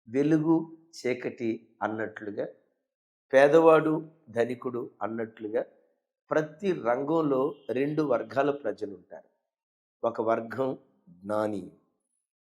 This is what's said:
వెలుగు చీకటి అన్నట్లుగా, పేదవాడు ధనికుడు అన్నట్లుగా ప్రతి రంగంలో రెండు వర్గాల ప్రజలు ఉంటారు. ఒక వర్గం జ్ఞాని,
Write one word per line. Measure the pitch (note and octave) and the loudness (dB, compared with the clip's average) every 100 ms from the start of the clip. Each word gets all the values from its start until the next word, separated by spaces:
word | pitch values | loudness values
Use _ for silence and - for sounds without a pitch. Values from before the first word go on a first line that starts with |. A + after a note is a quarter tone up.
| - | -6
వెలుగు | A#2+ C#3+ D#3 D#3 E3 D#3+ - _ | -2 2 2 2 0 0 -12 _
చీకటి | - B2 B2 C3 - A#2 A2+ - - | -8 -4 -4 -6 -6 -4 -6 -8 -8
అన్నట్లుగా, | G#2 A2 G#2+ - G#2+ G#2+ C#3+ - _ _ _ _ _ _ _ | -6 -4 -8 -8 -10 -8 -10 -12 _ _ _ _ _ _ _
పేదవాడు | C3+ C#3+ D#3+ E3 D#3+ D#3 D#3 D#3+ - - | 6 8 8 8 8 6 0 -4 -14 -6
ధనికుడు | A2 A#2+ B2 B2+ A#2+ B2+ - | -2 -2 -4 -6 -6 -8 -8
అన్నట్లుగా | G#2 A2+ A2 - A2 A2+ - _ _ _ _ _ - | -6 -6 -8 -10 -6 -4 -6 _ _ _ _ _ -4
ప్రతి | D3 D#3 - G3 | -2 -2 -4 -4
రంగంలో | D#3+ A2+ B2 C#3 E3 D3+ C3 C#3 - - | -2 0 0 0 0 2 2 0 -4 -6
రెండు | B2 C#3+ D3+ | -2 -2 0
వర్గాల | D3+ A#2 A2 A2+ C#3+ | 0 0 0 0 0
ప్రజలు | C#3+ G#2+ G2+ G#2 F#2 | 0 -4 -6 -8 -10
ఉంటారు. | E2+ E2 - _ _ _ _ _ _ _ | -18 -20 -20 _ _ _ _ _ _ _
ఒక | A#2 A#2 | -4 -2
వర్గం | A2 A#2 A2+ A2 C3+ C3 _ _ - | 0 0 -2 -4 -4 -6 _ _ -20
జ్ఞాని, | - G2 G#2+ G#2+ G#2 - - _ _ _ _ _ _ _ | -16 -6 -2 -2 -4 -8 -16 _ _ _ _ _ _ _